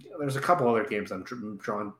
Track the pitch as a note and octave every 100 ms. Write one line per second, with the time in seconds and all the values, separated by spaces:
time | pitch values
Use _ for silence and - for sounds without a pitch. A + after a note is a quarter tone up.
0 | - E3+ C#3+ C3+ - F3 A#2+ A#2 G#2 G#2
1 | G2+ F#2+ F#2 B2 G#2+ G2+ - G#2 G#2 G2+